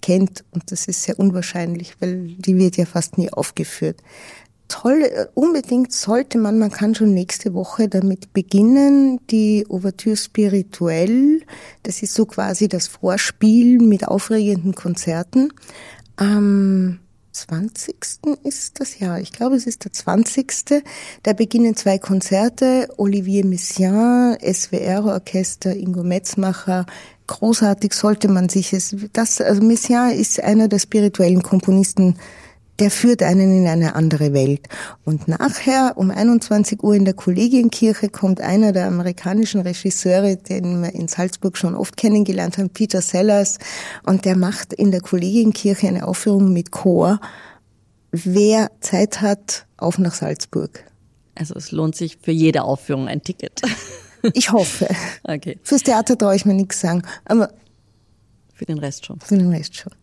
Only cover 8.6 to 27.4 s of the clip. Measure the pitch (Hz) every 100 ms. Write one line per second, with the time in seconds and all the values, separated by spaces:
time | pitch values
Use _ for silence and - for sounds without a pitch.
8.6 | 220 269 277 277 269 254 - 226 214 214
9.6 | 208 185 190 185 220 214 - - 208 196
10.6 | 190 - 170 165 185 240 277 311 - -
11.6 | - - - - 196 - 220 - 196 185
12.6 | 208 180 - - 185 190 - - 214 226
13.6 | 240 247 233 196 - 196 - 220 208 190
14.6 | 175 185 175 170 - 165 180 254 285 -
15.6 | - - - - - - 202 208 202 202
16.6 | 196 190 185 180 _ _ _ - - 160
17.6 | 208 - - - - - 302 277 277 -
18.6 | - - 269 - 190 175 190 - 240 269
19.6 | 240 - - - - 185 226 - 269 -
20.6 | - 294 285 - - - - 208 220 233
21.6 | 233 220 202 196 - 190 - 196 233 240
22.6 | 262 254 - - 202 196 185 196 190 180
23.6 | - - 185 202 233 247 247 233 - 185
24.6 | - 185 - 190 214 190 - 185 185 -
25.6 | 190 202 185 175 175 180 190 - 190 185
26.6 | - 185 180 - - _ - -